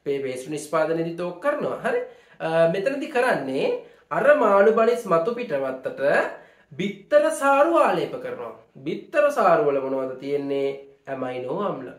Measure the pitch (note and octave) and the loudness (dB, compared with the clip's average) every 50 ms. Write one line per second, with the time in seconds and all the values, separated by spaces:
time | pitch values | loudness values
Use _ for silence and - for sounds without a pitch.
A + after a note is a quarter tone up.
0 | _ D3 C#3 C3+ C3+ C3 B2+ A#2+ - D3+ D#3 D3 D3 - - D#3+ D#3 D#3 E3 E3 | _ -4 -4 -4 -4 -6 -8 -8 -8 -8 -8 -8 -8 -2 0 0 0 2 0 -2
1 | E3 E3+ E3 E3+ F3 F3+ F3 - - C#4+ - - F3 C#3+ - - - A#3 - - | -2 -4 -4 -6 -8 -8 -8 -4 -2 -2 -2 -2 -4 -6 -6 -4 -4 -2 -2 -2
2 | - - - - _ _ - _ - E3 D#3+ E3 E3 E3 F3 G3 G3 C4+ C#4 C4+ | -4 -6 -14 -20 _ _ -14 _ -6 -2 2 4 4 4 2 0 -2 -2 -4 -4
3 | D#4 - - A#3+ B3+ B3 G3 D3+ C3+ C3 C3 C#3 G#3+ - B4 - - - - _ | -8 -4 0 0 2 2 0 0 -2 -4 -4 -2 -2 -2 -2 -4 -8 -14 -20 _
4 | _ _ D3 E3 G#3+ C#4 D4 C#4 A#3+ G#3 G3 G3 G3+ A3 A3 A3+ A3 A3+ A#3+ - | _ _ -4 2 6 6 6 6 6 4 6 6 6 6 6 4 2 2 2 0
5 | - G3 E3+ E3 E3 A#3 A#3+ B3 - - D3 C3+ C3+ C3 C3+ - - C3 - - | 0 0 0 2 2 0 -4 -4 -6 -4 -4 -2 -2 -4 -6 -6 -8 -10 -6 -2
6 | C3+ C#3+ F3 B3 E4 - - - - - _ _ _ _ C#3 C3 F3 G#3 G3+ - | 0 2 2 2 0 -2 -6 -12 -20 -20 _ _ _ _ -8 -6 -6 -6 -6 -8
7 | - _ D4+ D4 D4+ D#4+ D4+ - C#4 C#4 C#4 C#4 D4 E4+ E4+ D#4 C#4 G#3+ F3+ E3 | -6 _ 4 4 4 4 0 0 2 2 4 4 4 4 4 4 4 2 2 0
8 | C#3+ - - B2 - B2+ A#2+ A#2 A#2+ A2+ A2 - - _ _ C#3 C3+ D3+ G3+ - | -2 -4 -6 -8 -8 -8 -8 -8 -10 -12 -12 -16 -20 _ _ -12 -8 -8 -8 -8
9 | - - - D4+ D4 C#4+ C4+ C4 G#3 F#3 E3 D3+ D3+ C#3+ C#3 C3+ C3 C3+ C3+ C3+ | -10 -2 0 2 2 4 2 4 4 6 6 6 4 2 2 0 -2 -2 -2 -4
10 | C3 C3 C3 - C#3 C#3 C#3+ C#3+ C#3 C#3 C#3 C#3 C#3 C#3 C#3 C#3 - - - _ | -4 -6 -8 -8 -6 -4 -4 -2 -2 -2 -2 -2 -2 -2 -4 -6 -14 -20 -20 _
11 | _ C#3+ C3+ C3 C3 B2+ B2+ B2+ B2 B2+ D3 F#3+ G#3 - D3+ C3+ B2+ A#2+ - | _ -10 -8 -6 -6 -6 -6 -6 -6 -6 -4 -4 -4 -4 -4 -6 -10 -14 -16